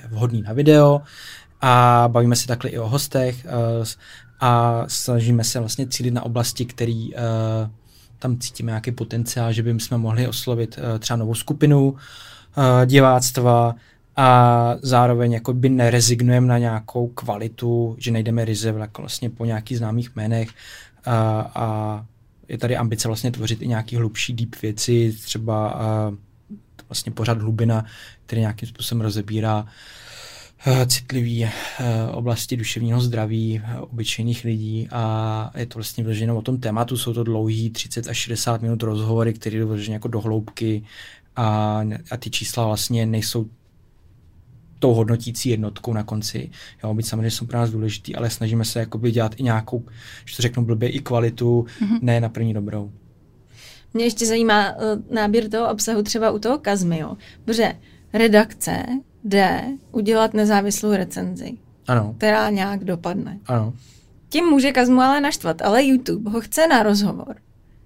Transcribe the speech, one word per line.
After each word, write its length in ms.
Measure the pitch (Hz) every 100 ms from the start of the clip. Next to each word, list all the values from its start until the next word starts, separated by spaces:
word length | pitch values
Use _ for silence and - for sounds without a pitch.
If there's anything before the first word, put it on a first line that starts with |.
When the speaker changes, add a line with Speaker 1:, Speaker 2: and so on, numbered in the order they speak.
| 117
Speaker 1:
vhodný 320 | 110 120 117
na 120 | 101
video 480 | 117 147 151 147 143 - - - - - _
a 440 | 131 123 123 120 120
bavíme 240 | 117 120 120
se 120 | -
takhle 220 | 123 131
i 100 | 120
o 80 | 113
hostech, 560 | 139 - 135 127 127 -
eh, 400 | 123 117 117 113
s-, 120 | - - - - -
a 440 | 127 120 120 117 117
snažíme 560 | - - 120 117 120
se 160 | 113 127
vlastně 280 | 117 - 127
cílit 260 | - 123
na 100 | 120
oblasti, 420 | 120 120 120 - 120
který, 500 | - 117 113 113 -
eh, 40 | 117 113 110 110 110 110 - - - -
tam 200 | 131 123
cítíme 300 | - - 117
nějaký 200 | 110 127
potenciál, 640 | 123 107 113 117 - 117
že 100 | 113
bychom 380 | 117 113 - 120
mohli 260 | 113 113 123
oslovit, 520 | 120 - 117 113 - 120 110
eh, 40 |
třeba 180 | - 117
novou 180 | 110 117
skupinu, 600 | - 147 151 143 135 139 - - - - - -
eh, 280 | 131 127 127
diváctva, 920 | 139 131 127 127 - 123 120 117 117 - _ _ -
A 600 | 131 123 120 120 120 120
zároveň 500 | 127 123 123 120 120
jakoby 380 | 117 123 123 131
nerezignujeme 800 | 131 120 120 113 120 120 123 127
na 100 | 120
nějakou 500 | 120 110 110 123 120
kvalitu, 880 | 123 120 104 113 117 120 117 117 113
že 120 | -
nejdeme 340 | 113 113 117 113
ryze 260 | 107 110
vla-, 180 | 107 104 -
vlastně 320 | 98 - 120
po 160 | 117 117
nějakých 320 | 110 110 123
známých 380 | 113 117 120 -
jménech. 340 | 107 113 110 - - - - _ -
A, 360 | 117 110 110 107 -
a 500 | 117 107 107 107 113 _ _ _ -
je 100 | 120
tady 200 | 120 127
ambice 300 | 117 107 110
vlastně 240 | 110 127
tvořit 300 | 120 110 113
i 60 | 123
nějaký 280 | 110 110 120
hlubší 380 | 113 - -
deep 220 | 117 113 -
věci, 540 | 107 104 - 120 113 110
třeba, 460 | - 113 113 107 107
a, 420 | - 110 110 107 104 - _ - 208 _ - -
vlastně 220 | - -
pořad 260 | 117 110 117
Hlubina, 440 | 107 110 117 113 110 - - - -
který 160 | 113
nějakým 280 | 107 107 110
způsobem 320 | - - 120
rozebírá, 640 | 110 104 104 107 110 107 107 - - - - - - - - _ -
eh, 180 | 127 127
citlivý, 600 | 127 - 131 120 117 113
eh, 60 | - - - 123 113 113
oblasti 460 | 131 120 113 - 131
duševního 440 | 110 117 117 120
zdraví, 600 | 120 117 110 113 113 110 110
eh, 140 | 120
obyčejných 640 | - 120 110 - 117 120
lidí 440 | 117 110 107 110 113
a 600 | 120 110 110 110 110 110 -
je 100 | 117
to 140 | 117
vlastně 240 | 110 -
vyloženě 280 | 113 107 113
o 100 | 117
tom 160 | 113 127
tématu, 400 | 120 107 120 127
jsou 160 | 120
to 100 | 117
dlouhý 460 | 117 113 110 110 113
třicet 380 | 110 - - 117
až 100 | 120
šedesát 440 | - 113 - 117
minut 220 | 113 113
rozhovory, 500 | 110 107 110 113 117
které 240 | 110 113 110
jdou 100 | 110
vyloženě 280 | 107 104 107
jako 120 | 117
do 140 | 117
hloubky 640 | 110 110 110 - 113 107 107 - - - _ -
a, 440 | 113 107 107 107 107 107 -
a 60 | 117
ty 120 | -
čísla 360 | - 110 - 113
vlastně 400 | 107 - 120 113
nejsou 400 | 110 107 120 110 - _ _ _ _ _ _ - - - - - -
tou 140 | 131
hodnotící 560 | 113 110 117 - 120 131
jednotkou 440 | 113 107 101 -
na 100 | 110
konci. 460 | 107 110 107 120 - - - -
Jo, 100 | 110
byť 120 | 107 117
samozřejmě 260 | 113 113
jsou 140 | 110 120
pro 120 | 123
nás 120 | 117
důležitý, 460 | 110 110 104 - -
ale 140 | 117
snažíme 360 | - 110 113 110
se 140 | 120
jakoby 320 | 110 110 120
dělat 200 | 113 110 110
i 60 |
nějakou, 400 | 131 113 110 120 117 - - - -
že 100 | -
to 60 |
řeknu 240 | 120 123 117
blbě, 240 | 110 120
i 100 | 135
kvalitu, 640 | - 120 117 113 120 120 117 -
Speaker 2:
Mhm. 160 | 202 226
Speaker 1:
ne 200 | 123 117
na 80 | 113
první 240 | 113 113
dobrou. 380 | 107 104 104 101 101 - _ _ _ _ - - - -
Speaker 2:
Mě 100 | 226
ještě 220 | 233 220 226
zajímá, 420 | 226 226 208 196
eh, 60 | - 220 208 - 226
náběr 340 | 208 220 214
toho 220 | 220 226
obsahu 320 | 214 226 220
třeba 280 | 208 226 220
u 80 | 214
toho 180 | 220 285
Kazmy, 420 | 202 202 175 165
jo. 180 | 151 - - - -
Protože 280 | 226 220 - - - -
redakce 720 | 214 226 208 220 - - 170 - 262 - _
jde 380 | 208 196 185 175 - 277 -
udělat 420 | 247 208 220 220
nezávislou 580 | 214 208 208 202 196 208
recenzi, 600 | 196 180 185 185 180 - - - _ -
Speaker 1:
Ano. 260 | 123 104 113
Speaker 2:
která 320 | 214 214 214
nějak 340 | 202 190 202
dopadne. 560 | 175 175 170 185 - - -
Speaker 1:
Ano. 280 | 123 110 - - - _ - -
Speaker 2:
Tím 160 | 302 349
může 260 | 285 262
Kazmu 300 | 254 247 254
ale 200 | 254 285
naštvat, 400 | 285 - 170 165
ale 220 | - 226
YouTube 480 | 277 262 247 170 208
ho 100 | 233
chce 260 | 226 - 330
na 160 | 262
rozhovor, 520 | 208 202 202 - - - _ _ _ -